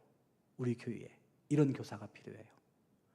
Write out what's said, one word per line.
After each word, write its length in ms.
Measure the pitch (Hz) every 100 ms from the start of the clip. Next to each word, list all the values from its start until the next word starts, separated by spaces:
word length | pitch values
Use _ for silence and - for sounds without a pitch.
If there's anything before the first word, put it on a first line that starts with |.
| _ _ _ _ _ -
우리 200 | 123 117
교회에 340 | 123 104 - - _ _ -
이런 240 | 147 143
교사가 340 | 117 110 104 104
필요해요. 380 | - - 104 113 - _ _ _ _ _